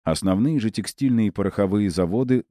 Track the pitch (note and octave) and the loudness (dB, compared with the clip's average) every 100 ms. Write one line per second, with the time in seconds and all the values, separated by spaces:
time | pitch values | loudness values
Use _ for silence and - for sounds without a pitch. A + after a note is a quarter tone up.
0 | F2 D#2+ F#2+ F#2+ C#3+ D3 G#2+ A2 - - | -4 -2 0 0 0 0 -2 -4 -8 -2
1 | C3+ A#2 G#2 G2+ F#2+ - G2 G#2 G2+ F2 | 0 2 0 0 -2 0 0 2 0 0
2 | F2 A2+ B2+ B2+ - | 0 0 0 0 0